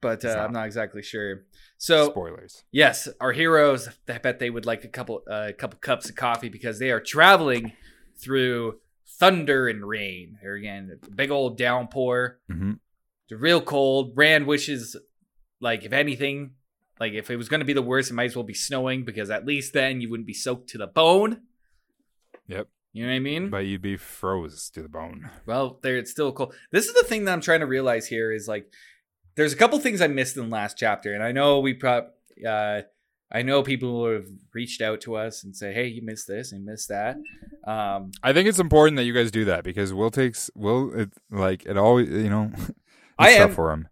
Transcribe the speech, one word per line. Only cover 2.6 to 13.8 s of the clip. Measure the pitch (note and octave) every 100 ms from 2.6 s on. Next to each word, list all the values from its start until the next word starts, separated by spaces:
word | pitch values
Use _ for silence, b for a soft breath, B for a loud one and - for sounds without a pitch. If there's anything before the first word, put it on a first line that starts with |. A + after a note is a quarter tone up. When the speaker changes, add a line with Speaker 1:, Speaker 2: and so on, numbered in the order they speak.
| _
Speaker 1:
yes, | C3+ C#3+ - - -
our | B2+
heroes, | B2 E3 D#3+ D3 C3 A#2 - -
I | A#2+
bet | C3 B2
they | B2
would | A#2 A2+
like | A2+
a | A#2
couple, | - A#2 A2 -
uh, | G#2+ G#2+
a |
couple | G2+ A#2 -
cups | - A#2+ -
of | A2
coffee | A#2+ A#2 A#2+
because | A2 A#2+ G#2
they | C3
are | A2+
traveling | - D3 F3 F#3+ D3+ A#2+ A2+ - b b b -
through | C3 C3 B2+ A#2+ A#2 - _ _ _
thunder | - F#3 F#3 D3 C3+ B2+
and | G#2+ G2+
rain. | A2 G2+ F2+ E2+ G#2
There | G2 G2+
again, | G#2 G2 F#2+ E2
a | -
big | G2+ C#3
old | C#3+ B2+ A2
downpour. | B2 B2 A#2 C#3 B2+ B2 B2 - -
Speaker 2:
Mm-hmm. | E2 F#2+ G#2+ _ _ _ _ -
Speaker 1:
It's | A2
real | D3+ E3+
cold. | - C#3+